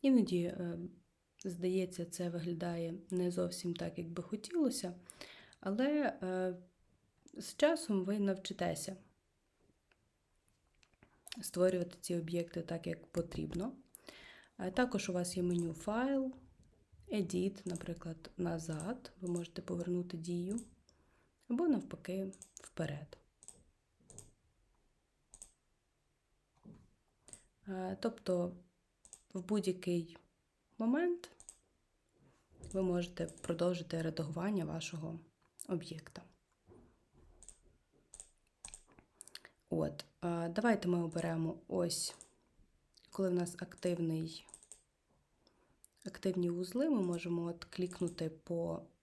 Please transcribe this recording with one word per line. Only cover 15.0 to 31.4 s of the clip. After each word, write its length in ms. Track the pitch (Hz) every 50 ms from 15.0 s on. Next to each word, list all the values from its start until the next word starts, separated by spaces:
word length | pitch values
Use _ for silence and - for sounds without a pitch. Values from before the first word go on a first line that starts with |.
| - -
у 40 | 180
вас 240 | 180 175 175 -
є 60 | 185 175
меню 300 | 180 175 175 170 165 160
«Файл», 600 | - - - 214 233 254 269 277 269 269 262 262 - - - - _ - - - _ _ _ - - - -
«Едіт», 540 | - 214 185 - - 180 180 196 190 - -
наприклад, 680 | 180 175 170 - - 170 170 - 170 165 165 - - -
«Назад». 720 | - 175 170 170 165 160 165 156 156 160 190 247 254 - - - -
Ви 80 | 185 175
можете 320 | 175 175 170 - - -
повернути 560 | - - 180 175 175 180 175 180 180 180 175
дію 420 | 165 160 170 175 175 175 185 208 240 240 - - _ _ _ _ _ _ _ _ _ _ _ _ _ _
або, 200 | _ 240 247 349
навпаки, 640 | 339 277 202 - - - - - - 180 190 196 190 - - - - _
вперед. 640 | - - - _ - 165 156 143 147 156 - - - _ _ _ _ - - - - - - _ _ _ _ _ _ _ - - - - - - _ _ _ _ _ _ _ _ _ _ _ _ _ _ _ _ _ _ _ - - - - _ _ _ _ _ _ _ _ _ _ _ _ _ _ _ _ _ _ _ _ _ _ _ - - - - - _ _ _ _ _ _ _ - - - - _ _ _ _
Е, 300 | 202 190 185 185 185 190 196
тобто 540 | - 226 233 - - - 180 175 175 180 180 - - _ _ _ _ _ _ _ _ - - - _ _ -
в 60 | 190
будь-який 760 | 180 180 214 208 190 - 180 185 - 180 175 175 165 165 - - - _ _ _ _ _ _ _ _ _ _
момент 540 | - 226 226 254 302 349 359 349 339 - - - _